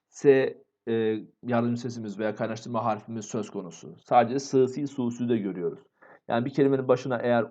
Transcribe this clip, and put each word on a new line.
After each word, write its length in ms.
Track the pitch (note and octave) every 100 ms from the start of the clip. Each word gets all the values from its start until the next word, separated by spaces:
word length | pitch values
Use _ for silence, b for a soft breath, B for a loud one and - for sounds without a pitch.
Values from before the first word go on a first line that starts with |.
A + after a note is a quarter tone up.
| _
S, 480 | - C#3+ C3+ B2+ - _ _ -
e, 280 | A2+ A2 A2 G2 _
yardımcı 380 | A#2+ A#2+ A#2+ A#2
sesimiz 380 | B2+ A#2 A2 G2
veya 160 | G#2+
kaynaştırma 500 | G#2 A2+ A2 B2 A#2
harfimiz 400 | A#2 G#2 - A2+
söz 260 | G#2 A#2 G#2
konusu. 460 | G2+ F2+ - - -
Sadece 400 | - B2 A#2 C3+
sı, 300 | C3+ C3+ B2+
si, 180 | C3+ C#3
su, 240 | - A#2+
sü 180 | A#2+ A#2+
de 100 | A2+
görüyoruz. 420 | G2 F2+ E2+ - - b b b -
Yani 160 | A#2
bir 60 | C3
kelimenin 380 | C#3+ C#3 C3+ C3
başına 280 | B2+ C#3 A#2
eğer 300 | A#2+ A#2+ A2